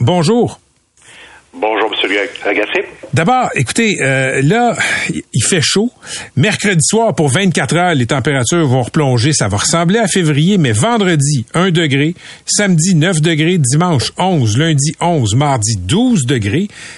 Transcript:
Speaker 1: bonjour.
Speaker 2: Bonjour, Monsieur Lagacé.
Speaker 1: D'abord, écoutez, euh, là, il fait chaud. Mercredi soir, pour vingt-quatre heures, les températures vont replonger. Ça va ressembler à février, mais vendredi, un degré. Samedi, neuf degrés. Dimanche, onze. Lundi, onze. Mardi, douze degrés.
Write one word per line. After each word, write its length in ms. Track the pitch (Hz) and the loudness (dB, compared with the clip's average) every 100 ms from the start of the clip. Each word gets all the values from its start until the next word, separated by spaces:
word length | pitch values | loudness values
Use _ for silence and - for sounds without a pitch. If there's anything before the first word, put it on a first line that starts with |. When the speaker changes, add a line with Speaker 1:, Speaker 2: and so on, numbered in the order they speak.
Speaker 1:
bonjour. 580 | 127 180 156 240 160 - _ _ _ _ - - - - _ | 0 2 2 2 0 -4 _ _ _ _ -20 -20 -20 -20 _
Speaker 2:
Bonjour, 380 | 131 110 107 107 | -6 -2 0 -2
Monsieur 180 | 87 - 101 95 - | -2 -2 -2 -4 -6
Lagacé. 420 | 98 101 107 175 - - - | -4 -2 -2 -4 -6 -12 -6
Speaker 1:
D'abord, 360 | - 175 254 233 | -2 2 2 0
écoutez, 440 | - - - 226 180 | -2 -4 0 0 0
euh, 400 | 135 135 131 135 | 0 0 0 0
là, 300 | 139 226 240 - - - - - - | 2 2 2 0 -4 -4 -4 -6 -6
il 100 | - | -4
fait 180 | - 180 | 0 0
chaud. 300 | - 190 233 - - - - - | 0 0 -2 -4 -14 -16 -6 -2
Mercredi 460 | 202 190 208 180 | 0 0 0 0
soir, 320 | - 214 226 | 2 2 0
pour 160 | 175 147 | 0 0
vingt-quatre 460 | 113 196 170 135 151 | 2 0 0 0 0
heures, 180 | 180 | 2
les 140 | 151 117 | 0 0
températures 580 | 143 127 147 135 170 151 | 0 0 0 0 0 2
vont 160 | 131 | 0
replonger. 520 | 113 156 143 120 131 | 0 0 0 2 0
Ça 160 | 151 101 | 0 -2
va 80 | 98 | -2
ressembler 420 | - 170 170 220 | 0 0 2 2
à 80 | 220 | 0
février, 500 | 196 156 143 165 208 | 0 0 2 2 2
mais 140 | 135 | 2
vendredi, 760 | 107 208 240 185 160 139 147 - | 2 0 2 2 2 0 -2 -2
un 160 | 160 190 | -2 0
degré. 460 | 170 160 139 151 180 - - - | 2 0 0 0 -4 -14 -14 -6
Samedi, 480 | - 202 170 175 170 | -2 2 2 2 2
neuf 260 | 165 165 | 2 2
degrés. 380 | 160 156 160 185 | 0 0 0 0
Dimanche, 540 | 127 147 175 143 - - | 0 0 2 0 -2 -2
onze. 400 | 180 170 110 110 | 0 0 0 0
Lundi, 380 | 165 151 147 - | 0 0 -2 -2
onze. 360 | 170 165 107 113 | -2 0 0 0
Mardi, 400 | 147 131 107 104 | 0 0 -2 -4
douze 480 | 90 185 254 220 120 | -2 0 2 0 0
degrés. 440 | 135 101 135 202 - - | -2 0 -2 -4 -8 -20